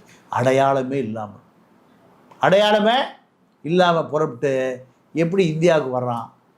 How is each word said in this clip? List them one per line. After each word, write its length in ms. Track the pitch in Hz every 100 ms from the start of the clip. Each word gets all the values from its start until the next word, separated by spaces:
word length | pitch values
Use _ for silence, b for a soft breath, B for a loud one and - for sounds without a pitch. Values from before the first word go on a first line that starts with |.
| _ b b
அடையாளமே 680 | - 131 135 135 135 127 139
இல்லாம, 340 | 113 110 107 101 _ _ _ _ _ _ _ _ _ -
அடையாளமே 560 | 143 190 208 208 208 254 - - _ _ _ _
இல்லாம 440 | 143 180 175 165 127
புறப்பட்டு 800 | 151 156 123 143 131 131 123 - _ _
எப்படி 340 | 151 165 196 170
இந்தியாவுக்கு 520 | 156 170 160 131 123
வர்றான்? 300 | 123 117 113 _ _